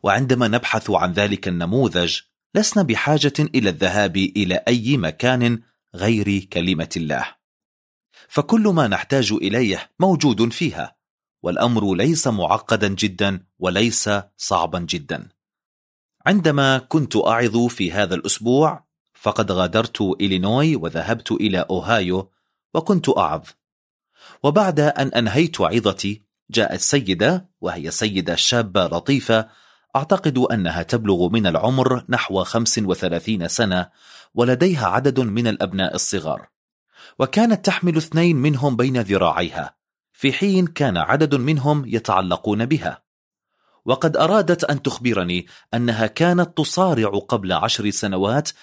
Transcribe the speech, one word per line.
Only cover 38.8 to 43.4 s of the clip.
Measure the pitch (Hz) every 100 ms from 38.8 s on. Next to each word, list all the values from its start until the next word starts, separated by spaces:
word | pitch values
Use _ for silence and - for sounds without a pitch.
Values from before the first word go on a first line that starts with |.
| 131 127
ذراعيها، | 101 98 87 78 87 87 71 _ _ _ _
في | - 139
حين | 131 202 190 170
كان | - 139 87
عدد | 78 139 156 139
منهم | 127 156 135 151 127
يتعلقون | 110 - 95 95 85 - 104 117
بها. | 151 - - _ _ _ _